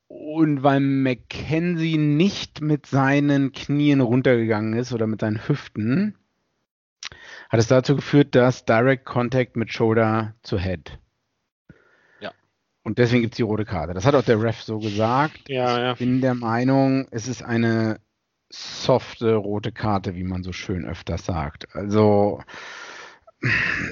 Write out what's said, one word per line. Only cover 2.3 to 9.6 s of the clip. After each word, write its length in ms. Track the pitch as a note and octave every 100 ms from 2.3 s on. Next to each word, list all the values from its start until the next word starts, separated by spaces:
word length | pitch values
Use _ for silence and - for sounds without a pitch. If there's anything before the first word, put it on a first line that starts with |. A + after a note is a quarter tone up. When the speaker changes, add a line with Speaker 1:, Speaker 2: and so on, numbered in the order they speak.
| - - -
Speaker 1:
mit 240 | D3+ D3 -
seinen 680 | C3+ C3+ C#3+ C#3+ C#3 C3+
Knien 500 | - - C#3+ D3 C#3
runtergegangen 720 | A#2+ B2+ C3 A#2+ A2+ G#2+ A2
ist 180 | A2+ B2
oder 160 | A#2 A2
mit 140 | G#2+
seinen 260 | A2 A2 -
Hüften, 720 | C#3+ - - G#2+ C#3+ G#3 - _ _ _ _ _ _ _ _ - - - - -
hat 100 | A2+
es 80 | A2+
dazu 280 | C3 B2+ C3+
geführt, 400 | - C#3+ C3+ B2+
dass 300 | B2 - -
Direct 400 | A2+ B2+ C3 -
Contact 500 | B2+ A#2+ C3 A#2+
mit 160 | A#2